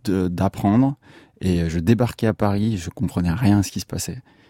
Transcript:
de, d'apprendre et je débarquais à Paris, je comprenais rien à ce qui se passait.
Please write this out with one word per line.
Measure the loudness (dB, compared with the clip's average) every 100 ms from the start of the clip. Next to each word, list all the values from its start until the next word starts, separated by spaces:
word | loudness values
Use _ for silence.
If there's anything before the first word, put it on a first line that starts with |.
de, | -2 0 0
d'apprendre | 0 -2 0 2 4 2 -2 -12 -20 -20 -4
et | 0 0 0
je | 0
débarquais | 2 2 0 -2 -2
à |
Paris, | 0 0 0 -2 -4
je | -6
comprenais | -6 -4 -2 -2
rien | 2 4 4
à |
ce | 2
qui | -6
se | -8
passait. | -8 -8 -10 -16 _